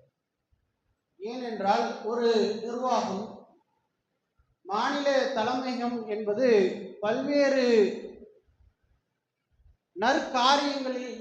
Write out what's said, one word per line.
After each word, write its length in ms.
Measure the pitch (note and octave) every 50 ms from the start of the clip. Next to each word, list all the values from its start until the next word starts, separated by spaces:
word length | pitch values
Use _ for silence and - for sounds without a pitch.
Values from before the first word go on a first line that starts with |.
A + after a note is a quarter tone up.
| _ _ _ _ _ _ _ _ _ _ _ _ _ _ _ _ _ _ _ _ _ _ _ -
ஏனென்றால், 680 | F#3+ A3 B3 B3+ B3 A#3 A3 G3 F#3+ G3 G#3 A#3+ A#3+ - - - - G#3+
ஒரு 180 | A#3 A#3+ A#3 A#3 A3+ G#3+ F#3+ G#3 G#3+ - A3+
நிர்வாகம், 580 | A#3 A#3+ B3+ B3+ B3+ A#3 G#3+ F3+ F#3 F#3+ G3 A3 - - - - - _ _ _ _ _ _ _ _ _ _ _ _ _ _ _ _ _ _ _ _ _ _ -
மாநில 420 | F3+ F#3+ G#3+ A#3+ C4+ C#4+ C#4+ C#4 C#4+ C4+ C4 A#3+ - - A3+
தலைமையகம் 600 | G#3+ A#3+ C4 C4 C4 B3+ B3 A#3 A#3+ A#3+ A#3+ A#3 A3 G#3+ G#3
என்பது 340 | G#3+ A3 G#3 G#3 A3+ C4 B3 A3+ G3+ F#3+ F#3 - - - - - - G3+
பல்வேறு 600 | G#3 A#3 C4 C#4 C#4+ C#4+ C#4+ C#4 C4+ C4 C4 B3 A#3+ A#3 A3 G3 - - - - - - - - - - _ _ _ _ _ _ _ _ _ _ _ _ _ _ _ _ _ _ _ _ _ _ _ _ _ _ _ _ _ _ _ - F3 G#3
நற்காரியங்களில் 1040 | B3 C#4 D#4+ - - - B3 A#3+ C4 C#4+ C#4+ D4 C#4+ C#4 C#4 C4 C4 B3+ B3 B3+ B3 G#3+ A3